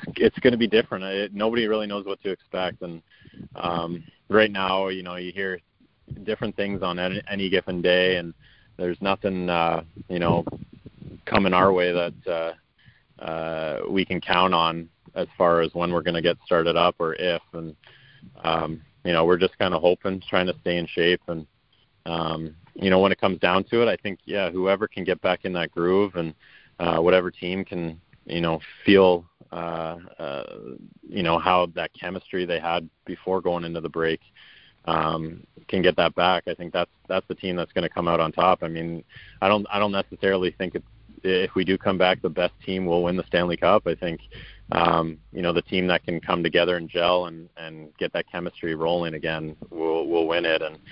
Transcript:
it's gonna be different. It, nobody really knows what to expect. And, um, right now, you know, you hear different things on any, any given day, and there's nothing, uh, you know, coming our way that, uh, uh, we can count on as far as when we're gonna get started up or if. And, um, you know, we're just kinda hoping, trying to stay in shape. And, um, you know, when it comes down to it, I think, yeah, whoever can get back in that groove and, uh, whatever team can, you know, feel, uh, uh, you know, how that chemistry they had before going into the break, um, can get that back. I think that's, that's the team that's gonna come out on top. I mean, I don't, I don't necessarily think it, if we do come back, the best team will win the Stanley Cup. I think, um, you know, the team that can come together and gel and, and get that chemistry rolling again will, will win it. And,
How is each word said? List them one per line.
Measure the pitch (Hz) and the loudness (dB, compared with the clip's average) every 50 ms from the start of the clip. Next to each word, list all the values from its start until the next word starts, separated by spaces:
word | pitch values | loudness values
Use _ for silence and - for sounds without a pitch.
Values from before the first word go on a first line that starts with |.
| - - - | -4 -8 -2
it's | - 113 110 - - | 2 2 2 2 4
gonna | - 127 120 113 | 2 2 4 4
be | 117 104 | 2 2
different. | 104 110 120 - - 95 95 | 2 2 2 0 -4 -8 -6
It, | 95 98 98 104 95 101 | -4 -4 -4 -4 -4 -4
nobody | 101 107 113 117 120 113 104 | -2 -2 0 0 0 0 0
really | 107 107 107 104 | 0 -2 -2 -4
knows | 101 104 95 | -6 -8 -6
what | 98 98 - - | -8 -8 -6 -6
to | 101 | -6
expect. | 92 - _ _ - 92 92 87 - - | -6 -8 _ _ -6 -4 -4 -4 -6 -8
And, | 95 87 85 82 - _ _ - - - - - - - - | -10 -12 -12 -14 -16 _ _ -20 -20 -20 -20 -18 -18 -16 -12
um, | - 87 87 85 85 85 85 87 85 - - - _ _ - | -6 -4 -2 -2 -2 -2 -4 -6 -10 -12 -16 -20 _ _ 2
right | 98 107 107 107 | 4 4 4 4
now, | 101 98 95 92 95 95 95 95 | 2 -2 -2 0 0 0 0 -2
you | 95 92 90 | -4 -6 -8
know, | 90 90 | -10 -10
you | 90 90 90 | -10 -10 -10
hear | 85 98 98 95 92 87 _ _ _ _ _ _ _ _ _ - - - 101 | -8 -6 -6 -6 -6 -8 _ _ _ _ _ _ _ _ _ -18 -16 -12 -6
different | 104 107 - 120 107 92 | -6 -6 -4 -4 -6 -4
things | - 101 101 101 92 | -4 -4 -4 -4 -4
on | 95 90 87 90 | -4 -4 -4 -2
any, | 90 92 95 101 - - | -2 -4 -4 -6 -6 -6
any | 101 98 98 92 | -6 -4 -2 0
given | 92 90 - - 92 87 | 0 0 0 -2 -4 0
day, | 85 90 90 90 90 92 92 | 2 4 4 4 4 4 2
and | 90 85 85 82 _ - - _ _ _ _ _ - | 0 -2 -6 -10 _ -20 -20 _ _ _ _ _ -6
there's | 92 90 85 - | -4 -4 -4 -2
nothing, | 98 98 98 - - 101 95 92 90 90 | 0 -2 0 0 0 -2 -2 -2 -2 0
uh, | 87 85 85 82 82 82 80 82 - - - - | 2 2 2 2 0 -2 -4 -8 -14 -18 -12 -8
you | 90 87 | -4 -2
know, | 87 85 85 85 85 - - - - - - - - - _ - - - - - - | 0 2 2 0 0 -4 -8 -12 -14 -18 -20 -20 -20 -20 _ -20 -20 -18 -18 -16 -8
coming | - - 107 98 92 90 | -2 0 2 2 4 4
our | 90 92 98 95 | 6 6 6 4
way | 90 90 90 | 4 2 2
that, | 87 87 87 85 80 - - 92 | 2 0 -2 -4 -6 -8 -8 -6
uh, | 85 82 82 82 82 - _ _ _ _ _ _ - _ _ _ _ - - | -4 -4 -4 -6 -8 -10 _ _ _ _ _ _ -20 _ _ _ _ -14 -10
uh, | - 80 82 80 80 80 80 80 78 73 53 50 - | -8 -8 -6 -6 -6 -6 -6 -6 -6 -6 -6 -6 -4
we | 98 95 95 | -2 -2 -2
can | - 92 85 | -2 -4 -6
count | - - 92 87 90 95 90 | -2 0 2 4 4 4 4
on | 85 82 82 82 85 82 82 _ _ _ - - | 4 2 2 0 -2 -8 -12 _ _ _ -12 -6
as | 95 87 76 _ - | -6 -6 -4 _ 2
far | 92 85 85 85 | 4 4 4 4
as | 82 80 - | 2 0 0
when | 85 87 87 90 | -2 -2 0 0
we're | 85 | 0
gonna | 76 87 85 82 | 0 0 0 0
get | 80 87 85 - _ | 2 0 0 0 _
started | - 92 85 82 85 82 | 0 2 2 4 4 4
up | 85 87 90 85 - | 4 4 4 2 0
or | 87 80 78 | -2 -4 -2
if. | - 90 90 85 82 - _ - | -2 0 0 0 -2 -4 _ -12
And, | 85 82 80 76 _ _ - - - - - - - - 92 - - 85 | -12 -10 -12 -12 _ _ -20 -20 -20 -20 -20 -20 -20 -20 -20 -14 -6 -2
um, | 82 82 82 80 80 80 78 - _ _ _ - | 0 0 0 0 -4 -6 -8 -12 _ _ _ -2
you | 87 87 | 0 2
know, | 82 82 | 4 4
we're | 85 90 85 | 4 4 4
just | 95 90 - - | 4 0 0 0
kinda | 104 92 90 80 | 0 0 2 4
hoping, | 82 90 92 - - 98 95 92 - - | 4 4 4 2 0 -4 -6 -6 -4 0
trying | - 92 90 90 | 0 2 2 2
to | 85 80 | -2 -4
stay | - 90 87 87 | -2 -2 -2 -2
in | 85 | -2
shape. | 80 - 90 85 85 90 - _ - | -4 -2 0 2 2 2 2 _ -6
And, | 85 82 76 - _ _ _ _ _ _ _ _ _ _ - | -8 -8 -10 -14 _ _ _ _ _ _ _ _ _ _ -10
um, | 85 82 82 82 80 80 80 80 78 78 82 - - - | -6 -4 -2 -2 -2 -4 -4 -6 -10 -12 -16 -20 -20 -10
you | - 95 98 | -4 0 4
know, | 92 92 | 4 6
when | 95 98 95 | 6 4 2
it | - | 2
comes | - 98 92 80 | 0 0 0 2
down | - 90 90 95 98 | 2 2 2 2 2
to | - 120 117 | 0 0 2
it, | 120 113 | 2 2
I | 92 | 2
think, | - - 104 92 - _ | 0 -4 -8 -10 -10 _
yeah, | - 87 101 95 85 | -6 -4 -2 -2 -2
whoever | 82 92 92 95 98 95 107 - | -2 0 2 2 2 2 0 -4
can | - 101 90 | -6 -4 -2
get | 87 90 78 | -2 -2 0
back | - 92 90 - - | 0 0 0 0 -2
in | 98 92 | -4 -4
that | 87 82 80 | -4 -4 -4
groove | - 85 85 90 92 98 104 98 92 | -2 0 0 2 4 2 2 0 -2
and, | 90 82 80 76 _ _ - - - - _ _ - | -4 -6 -6 -6 _ _ -20 -20 -20 -20 _ _ -4
uh, | 87 85 82 82 | -2 0 2 2
whatever | 82 90 90 92 90 90 | 4 6 6 4 4 2
team | - - 90 90 92 95 92 | -4 -8 -8 -6 -4 -6 -6
can, | - 98 87 85 82 80 82 - _ _ _ - | -6 -6 -6 -6 -8 -8 -12 -18 _ _ _ -12
you | - - 85 | -6 -4 -2
know, | 85 82 82 78 - - - - - | 0 0 0 -2 -6 -10 -18 -4 2
feel, | - 98 95 95 92 90 85 85 - _ _ - - 90 | 6 8 8 8 8 6 4 0 -6 _ _ -20 -14 -12
uh, | 85 85 85 82 82 82 80 82 85 85 - - - | -10 -8 -8 -6 -6 -6 -8 -8 -10 -14 -20 -16 -12
uh, | - 71 69 69 53 50 - 52 53 62 64 - - - - _ - - | -10 -10 -8 -8 -10 -12 -14 -16 -16 -16 -16 -16 -18 -20 -20 _ -18 -10
you | - 104 87 | -4 -2 0
know, | 82 82 82 | 2 2 2
how | 82 90 92 90 90 85 | 4 4 4 4 2 0
that | 80 87 82 - _ | -2 -6 -8 -8 _
chemistry | - 95 90 95 90 - - - 92 92 | -10 -10 -10 -10 -10 -10 -8 -6 -4 -2
they | 87 87 80 | -2 -2 -4
had | 78 85 85 87 80 - _ _ _ | -2 -2 -2 -2 -4 -6 _ _ _
before | - 90 - - - 95 95 | -14 -12 -10 -4 -4 -2 -2
going | 85 90 87 87 85 | 0 -2 -2 -2 -4
into | 85 85 85 | -6 -6 -6
the | 80 80 | -6 -6
break, | - 82 80 80 80 - _ _ _ - - - - - - _ _ _ - | -4 -2 0 0 -2 -2 _ _ _ -20 -20 -20 -20 -20 -20 _ _ _ -4
um, | - - - 78 80 82 82 80 80 85 - - _ _ - - - | -2 0 2 2 0 0 -2 -4 -8 -10 -14 -20 _ _ -20 -10 -4
can | - 95 | 0 2
get | 85 90 85 | 2 2 4
that | - 85 82 - | 4 2 0 2
back. | - 87 90 92 85 - 90 | 2 2 2 2 0 -2 -4
I | 85 | -8
think | - 87 82 - | -8 -8 -6 -4
that's, | 90 87 - _ _ _ - | -4 -4 -4 _ _ _ -4
that's | 92 95 - - | -4 -4 -4 -6
the | 90 | -8
team | - - 92 90 | -8 -6 -4 -4
that's | 90 82 - | -4 -4 -4
gonna | - 92 85 82 | -4 -4 -4 -4
come | - 90 87 85 | -2 -2 -2 -2
out | 85 82 | 0 0
on | 80 80 - | 0 -2 0
top. | - 87 92 92 - 85 | 2 4 4 4 2 0
I | 82 | -6
mean, | 82 82 82 85 85 80 - _ - - - - - - | -6 -6 -6 -8 -8 -10 -12 _ -20 -20 -20 -20 -8 -2
I | 95 95 | 2 2
don't, | 104 104 98 - | 2 2 0 -2
I | 104 101 | -2 0
don't | 104 104 98 | 0 0 0
necessarily | 98 95 - - - - 98 95 92 92 87 | -2 -4 -6 -6 -2 0 2 2 2 0 -2
think | - - 95 90 - | -2 -4 -6 -6 -6
it, | 90 - - - - - - - - - | -8 -10 -12 -20 -20 -20 -20 -14 -6 -2
if | 92 92 92 95 - - | 0 2 2 0 0 0
we | 95 90 | -2 0
do | 82 95 | 0 0
come | 92 - 104 95 90 | 0 0 0 2 4
back, | 90 90 92 - | 4 4 4 2
the | - 90 | 0 -4
best | 76 90 87 87 - - - | -2 0 -2 -2 -2 -6 -8
team | - 95 92 92 | -6 -4 -2 0
will | 87 85 87 | 0 2 2
win | 87 87 90 | 2 0 0
the | 92 - | -2 -4
Stanley | - - 87 87 87 85 - | 0 0 0 0 0 0 2
Cup. | - 87 98 107 - 87 | 4 4 4 4 4 0
I | 82 | -4
think, | - 92 87 82 - - - - - - - - - - - | -4 -4 -6 -6 -6 -10 -14 -20 -18 -18 -18 -20 -16 -8 -4
um, | - 85 85 85 82 82 82 82 80 - - - | 0 2 4 4 4 4 2 0 -4 -10 -14 -14
you | - - | -8 -4
know, | 90 85 85 | -2 0 0
the | 85 - | 0 -2
team | - 98 92 90 90 | -2 -2 0 2 2
that | 87 82 - | 2 0 0
can | - 87 82 | -2 -8 -6
come | - - 92 87 82 | -4 -2 -2 0 0
together | 85 78 87 87 87 90 87 | 2 2 2 2 2 2 -2
and | 82 78 | -4 -4
gel | - 87 85 87 90 90 90 | -2 0 2 2 2 2 0
and, | 85 82 82 82 87 _ 85 | -2 -8 -14 -18 -20 _ -16
and | 82 80 78 78 78 76 76 - | -14 -14 -14 -16 -18 -16 _ -6
get | 95 82 - | -6 -4 -4
that | 87 - _ | -4 -6 _
chemistry | - 90 87 85 - - - 82 80 | -8 -8 -8 -8 -8 -8 -6 -6 -4
rolling | 78 80 82 87 87 85 82 80 | -2 0 0 0 0 -2 -4 -6
again | 76 73 82 80 78 78 78 76 - - - | -6 -4 -4 -4 -4 -6 -8 -10 -14 -18 -14
will, | 87 80 80 80 80 82 78 80 | -8 -4 -2 -2 0 -2 -2 0
will | 85 82 82 80 | 0 0 2 2
win | 82 87 85 | 0 0 2
it. | 82 80 78 | 2 0 0
And, | 80 78 78 76 _ - | 0 -4 -10 -12 _ -20